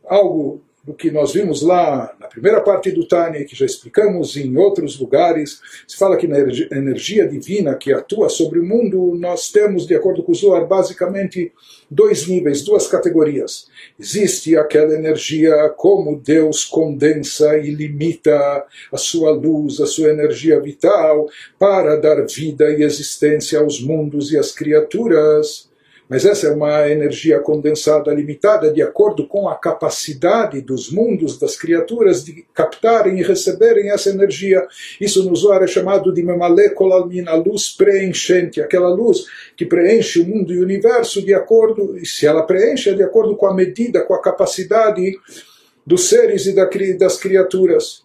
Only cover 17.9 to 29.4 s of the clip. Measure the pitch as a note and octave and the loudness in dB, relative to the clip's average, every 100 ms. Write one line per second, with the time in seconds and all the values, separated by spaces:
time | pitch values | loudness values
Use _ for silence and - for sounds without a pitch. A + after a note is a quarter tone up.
17.9 | C#3+ E3 E3 D#3 D3 C#3+ C#3+ - - - | -4 -4 0 0 2 0 -4 -8 -20 -14
18.9 | C3 - E3 D#3 C#3+ D#3 D3+ D3 C3+ C#3+ | -8 -4 0 0 0 0 -2 -2 -4 -4
19.9 | - D3+ D3+ D3+ - D#3+ D3 C#3+ - E3+ | 0 0 2 -2 0 2 2 0 0 2
20.9 | G3+ D#3 D3+ D3+ - - _ G3 F#3+ D#3+ | 4 2 0 -2 -10 -20 _ 2 2 2
21.9 | D3+ D3+ D3 C#3 - D#3 C#3+ D3+ D3+ D3+ | 2 2 2 -2 -6 -10 0 2 2 0
22.9 | D3 D3 - D3+ D3+ - D3+ D3+ C#3+ C3 | -2 -10 -2 0 0 -2 0 0 -2 -4
23.9 | D#3 D3 C#3+ C#3+ D3+ - - D3 D3+ D3+ | -4 -4 -6 -2 -2 -2 -6 0 2 2
24.9 | E3+ A#3 D#3+ D3+ D3+ D3+ - _ _ _ | -4 0 2 4 2 0 -8 _ _ _
25.9 | _ _ B2+ F#3 G3+ D3+ D3 D3+ D3+ D3 | _ _ 2 2 2 0 0 0 2 2
26.9 | D3+ D3 - D#3 C#3+ - D3+ D3 D3+ - | 0 -2 -2 0 0 0 -2 -2 -2 2
27.9 | D3+ D3 D3 D3 C#3+ - D#3+ D#3 D3+ E3+ | 0 0 -2 -4 0 2 2 2 0 -2
28.9 | - G#3 - - G3+ | 2 0 0 -4 -4